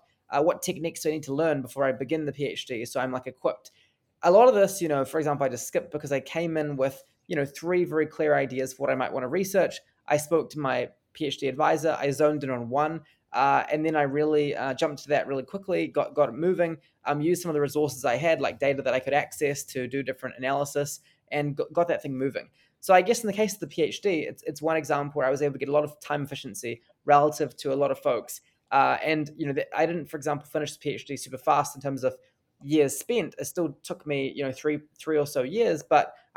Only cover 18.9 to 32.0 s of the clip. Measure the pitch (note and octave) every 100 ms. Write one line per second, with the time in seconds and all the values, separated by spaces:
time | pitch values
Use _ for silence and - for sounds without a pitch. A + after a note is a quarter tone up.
18.9 | B2+ C3 C#3 - - C#3+ C#3+ - C3 B2
19.9 | C#3 C3 C3 B2+ - C3 C#3 C#3+ C#3+ C#3+
20.9 | - _ _ - D3 D3 C#3+ - D#3+ E3+
21.9 | D3+ C#3+ C3 C3+ - B1 _ _ _ -
22.9 | F#3 F#3 A#3 G#3+ G3 G#3+ - D3 - C#3+
23.9 | - G3+ D#3+ - C#3+ - - D#3 D#3+ C#3+
24.9 | C#3+ D3 D3 C3 C#3 D3 C3 C3 D3 D3
25.9 | - - D3 C#3 C3+ C3 G2+ A#2+ A#2 _
26.9 | _ - C#3+ D3+ D3 C#3 - C#3 C3+ C#3
27.9 | C3+ C#3+ A#2 - - _ _ - C3+ C3
28.9 | B2+ D3+ D#3 D3+ - C#3+ C#3 - - E3
29.9 | E3+ D3 D#3 C#3+ D3 - D#3+ D3 - D3
30.9 | A2 - C3+ - C3 - C#3+ C#3+ C#3 C#3
31.9 | C3+